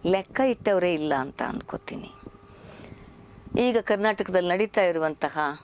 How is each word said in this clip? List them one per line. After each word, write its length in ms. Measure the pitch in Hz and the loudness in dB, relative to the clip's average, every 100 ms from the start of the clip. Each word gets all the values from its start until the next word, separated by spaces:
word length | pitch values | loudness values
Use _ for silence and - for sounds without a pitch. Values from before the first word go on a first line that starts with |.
ಲೆಕ್ಕ 340 | 170 190 190 - | 2 0 0 0
ಇಟ್ಟವರೇ 540 | 262 233 220 190 180 | 0 2 2 2 2
ಇಲ್ಲ 200 | 160 151 | 0 0
ಅಂತ 280 | 139 131 - | -2 -2 -6
ಅಂದ್ಕೋತೀನಿ. 680 | 120 - - - - - - - - - - - - - - - - - - - - - | -6 -6 -8 -10 -10 -12 -12 -18 -20 -20 -20 -20 -20 -20 -20 -20 -20 -20 -20 -20 -4 2
ಈಗ 180 | 247 226 | 2 2
ಕರ್ನಾಟಕದಲ್ಲಿ 720 | - 202 214 208 196 185 175 | 0 2 2 0 0 2 2
ನಡೀತಾ 320 | 180 214 - | 0 2 2
ಇರುವಂತಹ 840 | 185 165 156 147 147 156 147 147 | 2 2 -2 -2 -4 -2 -4 -6